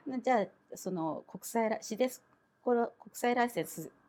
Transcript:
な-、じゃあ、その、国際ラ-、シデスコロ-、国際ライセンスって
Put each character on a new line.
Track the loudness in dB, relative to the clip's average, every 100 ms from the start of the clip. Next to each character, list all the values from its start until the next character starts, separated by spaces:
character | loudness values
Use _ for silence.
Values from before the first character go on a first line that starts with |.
| -8
な-、 | -4
じ | 2
ゃ | 2
あ、 | 2 -4 _ -10
そ | -6
の、 | -2 -2 -4 -8
国 | -14
際 | -4 0 2
ラ-、 | 0
シ | -4 0
デ | 0
ス | -2 _ _ _ _
コ | 2
ロ-、 | 2 2 -4
国 | -18 -4
際 | 0 2
ラ |
イ | 2
セ | 0
ン | -4
ス | -6
っ | -10
て | -12